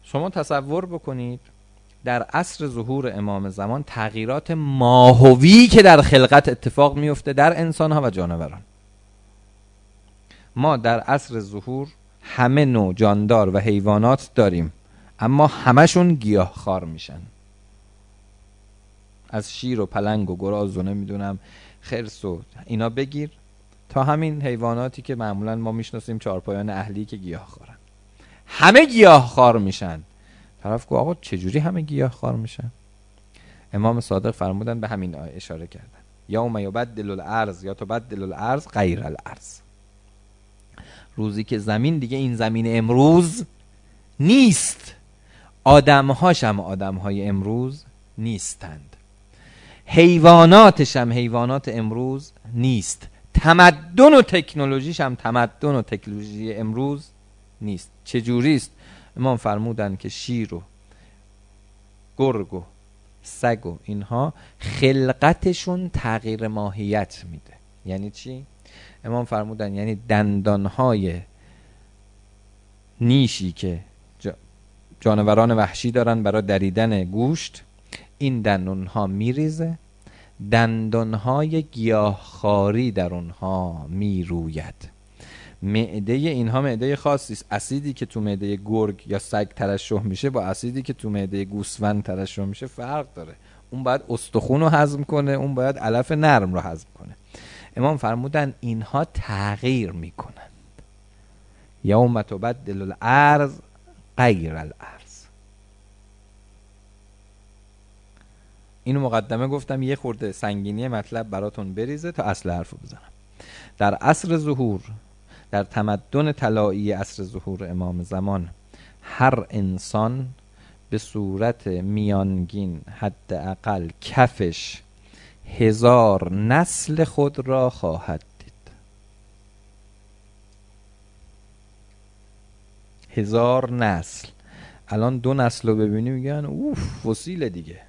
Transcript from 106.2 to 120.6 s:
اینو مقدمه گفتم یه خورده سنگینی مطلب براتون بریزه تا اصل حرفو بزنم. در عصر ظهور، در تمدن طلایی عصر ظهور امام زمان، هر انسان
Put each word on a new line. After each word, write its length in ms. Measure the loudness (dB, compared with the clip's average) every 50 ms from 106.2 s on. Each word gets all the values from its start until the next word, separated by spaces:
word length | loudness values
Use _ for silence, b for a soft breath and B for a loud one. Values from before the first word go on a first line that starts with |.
| _ _ _ _ _ _ _ _ _ _ _ _ _ _ _ _ _ _ _ _ _ _ _ _ _ _ _ _ _ _ _ _ _ _ _ _ _ _ _ b b b b b b b b b b b _ _ _
اینو 160 | -6 -4 -4
مقدمه 460 | -4 -2 -2 -4 -4 -4 -6 -6 -4
گفتم 360 | -4 -6 -8 -8 -8 -8 -6
یه 140 | -4 -6 -6
خورده 360 | -6 -6 -10 -8 -8 -10 -10
سنگینی 560 | -10 -8 -8 -8 -6 -6 -8 -8 -8 -8 -8 -6
مطلب 420 | -8 -8 -8 -8 -10 -10 -10 -8
براتون 440 | -8 -8 -8 -8 -10 -10 -12 -10 -8
بریزه 380 | -8 -8 -8 -8 -10 -12 -12
تا 100 | -10 -8
اصل 280 | -6 -6 -6 -6 -6 -8
حرفو 260 | -6 -6 -8 -12 -16
بزنم. 240 | -20 -20 -20 -20 -20 _ -20 -20 _ _ _ B B B B B B B B B _
در 160 | -2 -2 -2
عصر 420 | 0 2 0 0 0 0 -4 -4
ظهور، 440 | -4 -2 -4 -4 -2 -2 -4 -4 -6 -10 -14 -20 -20 _ _ _ _ _ b b b b b
در 140 | -6 -6 -6
تمدن 680 | -4 -6 -4 -2 -2 -4 -6 -6 _ -4 -2 -2 -2
طلایی 600 | -4 -4 -4 -2 0 0 0 -2 -2 -4 -4 -4
عصر 300 | -4 -6 -8 -10 -10 -14
ظهور 480 | -14 -12 -12 -14 -12 -12 -12 -10 -10 -10
امام 320 | -8 -8 -6 -6 -8 -8
زمان، 460 | -10 -8 -8 -6 -6 -4 -4 -6 -8 -10 -14 _ _ b b b b b b b
هر 440 | _ -18 -2 0 2 2 2 0 -6 -8
انسان 800 | -6 -4 -4 -4 -4 -8 -10 -6 -4 -4 -4 -4 -4 -8 -10 -12 -14 -20 _ b b b